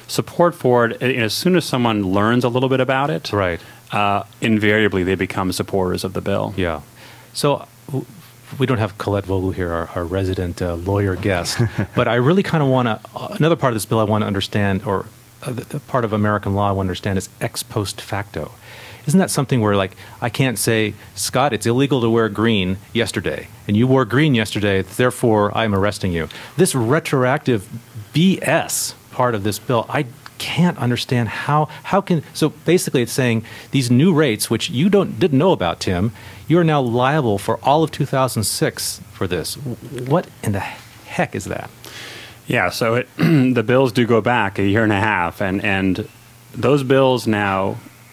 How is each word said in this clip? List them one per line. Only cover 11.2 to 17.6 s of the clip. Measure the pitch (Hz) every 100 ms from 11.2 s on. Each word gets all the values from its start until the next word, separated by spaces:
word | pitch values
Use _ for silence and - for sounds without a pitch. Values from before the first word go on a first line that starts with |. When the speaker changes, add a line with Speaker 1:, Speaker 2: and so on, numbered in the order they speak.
| 104 90 85 - 113 -
Speaker 3:
<laughs> | 101 -
Speaker 2:
but | 117
I | 120
really | 123 190
kinda | 190 165 139
wanna, | 131 120 107 - -
uh, | - -
another | 156 165
part | 135
of | 110
this | -
bill | 113
I |
wanna | 104 107 104
understand, | 101 - 107 101 95 104
or, | 95 - - - -
uh, | -
the, | 120
the | - 143
part | - 135
of | 113
American | 107 104 104 101 98
law | 101
I |
wanna | 95 92
understand | 87 104 95
is | - -
ex | 120 -